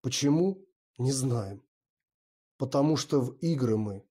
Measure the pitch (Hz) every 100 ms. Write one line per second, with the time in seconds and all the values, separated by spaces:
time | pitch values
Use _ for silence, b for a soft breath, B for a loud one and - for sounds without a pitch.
0 | - - 143 151 190 196 - _ _ _
1 | 127 135 131 120 98 101 _ _ _ _
2 | _ _ _ _ _ _ 131 139 143 156
3 | - 147 127 - 165 156 123 107 107 98
4 | -